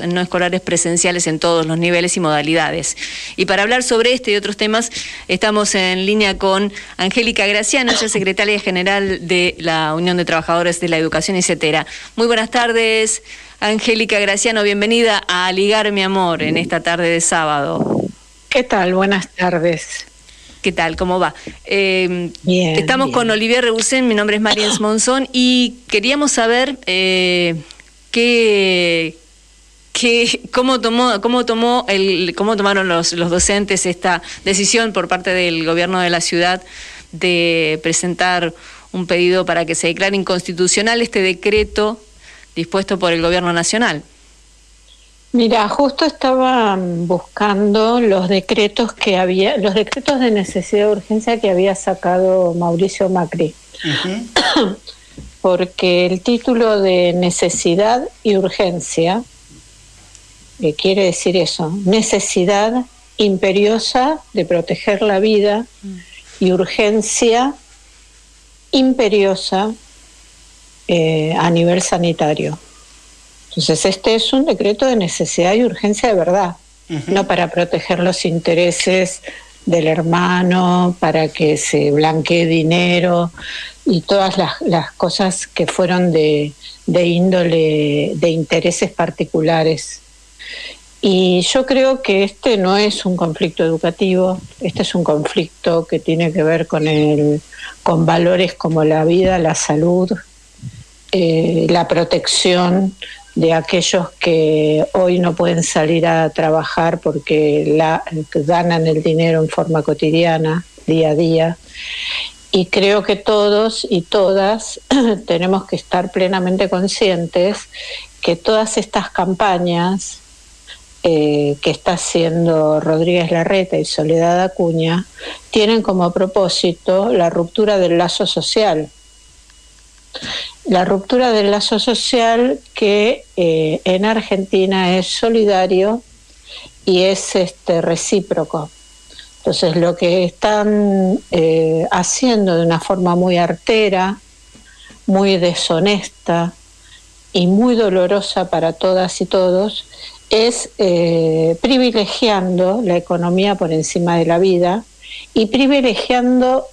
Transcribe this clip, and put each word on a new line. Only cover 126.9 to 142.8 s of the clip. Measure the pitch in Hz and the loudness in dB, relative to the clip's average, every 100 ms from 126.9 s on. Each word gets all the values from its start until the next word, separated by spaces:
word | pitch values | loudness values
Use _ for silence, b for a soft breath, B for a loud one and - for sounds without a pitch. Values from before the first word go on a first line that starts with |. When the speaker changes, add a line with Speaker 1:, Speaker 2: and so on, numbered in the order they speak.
| 185 214 | 0 2
Speaker 2:
la | 233 170 | 2 0
ruptura | 170 170 - 214 202 | 0 -2 0 0 2
del | 175 170 | 2 2
lazo | 175 - 190 | 0 -2 -2
social. | - - 220 214 156 151 - - _ - - - - - - - - - B B B B - - | -2 -2 0 2 0 -4 -12 -20 _ -20 -20 -20 -20 -20 -20 -20 -20 -20 B B B B -10 0
La | 185 | 2
ruptura | 180 196 196 247 254 | 2 0 0 0 2
del | 214 202 | 2 2
lazo | 202 - 214 | 0 0 -2
social | 247 220 - 247 226 233 254 277 - | 0 -2 0 2 2 2 2 -2 -8
que, | - 214 208 214 285 - - | -2 0 2 2 -2 -6 -2
eh, | 170 160 156 165 | 0 2 0 -2
en | 190 185 208 | 0 0 0
Argentina | 220 208 190 190 190 190 190 185 185 | 0 -2 -4 0 0 2 2 2 0
es | 180 | -2
solidario | - 226 226 208 190 185 185 202 233 - - - B B B B - - | -2 0 2 2 2 2 2 2 -2 -6 -20 -20 B B B B -6 0
y | 180 | 2
es, | 190 196 - 196 | 4 0 -2 0
este, | 180 - - 170 | 0 -2 -2 0
recíproco. | 165 165 - 202 196 175 156 165 151 - - - - B B - | 0 -2 0 -2 0 -2 -2 -6 -8 -14 -20 -20 -20 B B -6
Entonces, | - 180 175 165 | -4 0 0 2
lo | 170 175 | 0 2
que | 175 185 | 0 2
están, | 175 - 214 214 208 208 202 196 185 190 - | 0 0 0 2 2 2 2 2 2 0 -2
eh, | 175 160 160 160 160 165 | 0 2 2 2 0 0
haciendo | 185 180 - 254 220 190 170 | -2 -2 0 0 2 2 2
de | 170 | 2
una | |
forma | 165 | 0